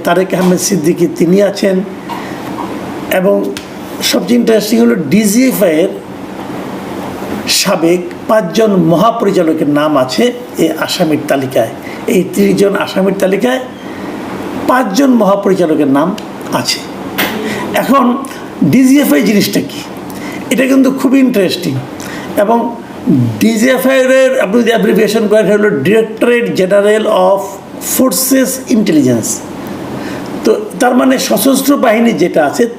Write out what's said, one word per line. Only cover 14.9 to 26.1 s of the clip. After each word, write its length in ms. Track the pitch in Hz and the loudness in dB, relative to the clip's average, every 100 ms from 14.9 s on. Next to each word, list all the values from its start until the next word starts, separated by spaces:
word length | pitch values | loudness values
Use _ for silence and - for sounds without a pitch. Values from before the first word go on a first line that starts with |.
| 190 269 | 0 2
মহাপরিচালকের 720 | 240 196 196 202 185 165 151 139 | 4 4 2 2 2 2 2 2
নাম 280 | 139 170 214 - - - | 2 0 -4 -10 -12 -6
আছে। 260 | - - - - - - - - - 214 - - | -6 -4 -6 -8 -12 -10 -6 -6 -4 -6 -6 -4
এখন 440 | - - 269 240 240 - - - - | -2 2 2 2 0 -6 -12 -10 -2
ডিজিএফআই 580 | 156 240 254 285 277 285 | 2 4 6 6 4 2
জিনিসটা 400 | 208 202 - - | 4 2 2 -2
কি, 200 | - - - - - - - - - | -4 -8 -12 -14 -12 -12 -10 -8 -4
এটা 160 | - 262 | 0 2
কিন্তু 260 | 269 262 | 4 4
খুব 240 | - 254 269 | 2 2 4
ইন্টারেস্টিং। 600 | 254 202 175 - 165 127 - - - - - - | 4 2 0 0 -4 -4 -6 -12 -12 -12 -6 -2
এবং 380 | 208 233 - - - - - 127 117 - | 2 2 0 -8 -14 -6 0 2 2 2
ডিজিএফআই 600 | 214 226 254 254 262 269 | 2 4 2 2 2 4
এর 400 | 254 262 262 262 | 4 4 4 2
আপনি 220 | 190 240 | 2 2
যদি 80 | 226 | 2
অ্যাব্রিভিয়েশন 580 | 226 214 196 208 220 208 | 2 2 2 2 2 2
করেন, 240 | 214 196 | 2 4
হলো 180 | 208 208 | 2 2
Directorate 840 | 147 143 220 214 | 0 2 2 0